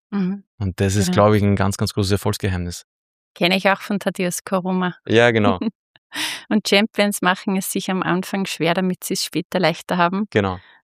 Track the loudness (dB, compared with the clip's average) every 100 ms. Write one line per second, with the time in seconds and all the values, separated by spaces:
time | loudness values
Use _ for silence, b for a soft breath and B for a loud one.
0 | _ -4 -2 -4 -10 -6 -4 0 0 2
1 | 2 4 4 4 4 2 0 -2 -4 -2
2 | 0 0 -2 -4 -4 -4 -6 -10 -16 _
3 | _ _ _ -2 0 2 2 0 -2 -4
4 | -4 -4 -4 -4 -4 -4 -2 -2 -2 -4
5 | 2 4 6 6 2 2 -4 -8 _ _
6 | _ -10 -8 -8 -2 -2 2 2 2 0
7 | -2 0 -2 -2 -2 -2 -2 -4 -2 -2
8 | 0 -2 -2 -4 -4 -2 0 0 0 -2
9 | -4 -6 -4 -4 -4 0 0 0 -2 0
10 | 2 0 -2 0 0 -2 b b